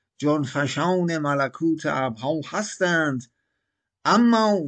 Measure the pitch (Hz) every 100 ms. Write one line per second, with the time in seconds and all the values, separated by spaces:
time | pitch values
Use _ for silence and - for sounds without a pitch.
0 | _ _ 147 151 131 143 139 143 170 185
1 | 170 160 143 143 135 - 165 156 156 143
2 | 131 107 131 160 143 185 208 - 180 165
3 | 151 131 - _ _ _ _ _ _ _
4 | 151 202 240 226 214 196